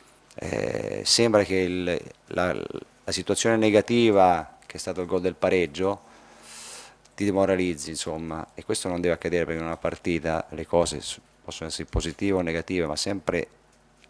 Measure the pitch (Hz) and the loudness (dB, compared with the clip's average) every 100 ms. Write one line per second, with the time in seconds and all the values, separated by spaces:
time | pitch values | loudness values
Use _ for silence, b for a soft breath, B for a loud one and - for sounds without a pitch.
0 | B B _ - - - 57 - 52 50 | B B _ -10 -6 -2 -2 -2 -4 -4
1 | - - 117 104 92 95 90 90 87 85 | 0 4 6 4 4 2 0 0 -2 -4
2 | - - - 90 90 57 50 - - _ | -6 -20 -8 -2 0 -2 -6 -10 -14 _
3 | - 95 87 101 113 113 110 104 98 120 | -8 -4 -2 0 2 4 6 6 4 4
4 | 113 98 92 85 78 - - - - 90 | 6 8 6 6 -2 -14 -16 -10 -8 -6
5 | 87 90 90 85 92 92 82 78 95 98 | -2 -2 -2 0 2 2 0 0 -2 -2
6 | - B B B B B B B B B | -10 B B B B B B B B B
7 | _ - 101 95 95 92 90 76 80 80 | _ -4 0 2 4 2 0 -2 -8 -8
8 | 85 80 82 80 - - - 110 92 87 | -6 -6 -8 -8 -10 -10 -6 -4 -4 0
9 | 87 82 87 85 78 80 82 82 85 - | 0 0 0 0 0 -4 -6 -4 -6 -4
10 | 90 82 80 80 - 80 80 85 85 73 | -2 -2 0 -2 -4 -10 0 2 2 -2
11 | - - _ _ - - 80 - 82 - | -8 -12 _ _ -16 -12 -10 -10 -4 -2
12 | 80 73 98 92 85 82 80 92 78 76 | -2 -2 0 0 0 -4 -2 -2 -2 -2
13 | 101 98 - 85 - _ _ _ _ _ | -4 -4 -2 -2 -2 _ _ _ _ _